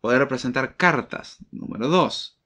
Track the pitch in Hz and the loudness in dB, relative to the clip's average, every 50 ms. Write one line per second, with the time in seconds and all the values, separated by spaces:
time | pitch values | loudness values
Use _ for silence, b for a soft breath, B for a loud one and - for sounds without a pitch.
0 | _ 110 123 127 139 131 131 123 - 127 123 135 131 131 - _ - 180 160 131 | _ 2 4 4 4 2 0 -4 -4 -4 -2 -2 -4 -4 -4 _ 2 2 2 2
1 | 113 - - - - - - _ - _ - - - - - - 110 135 165 185 | -2 -6 -10 -12 -12 -14 -20 _ -20 _ -16 -14 -12 -10 -8 -4 -2 2 4 4
2 | 160 107 - - - - _ _ _ | 4 2 0 -6 -10 -12 _ _ _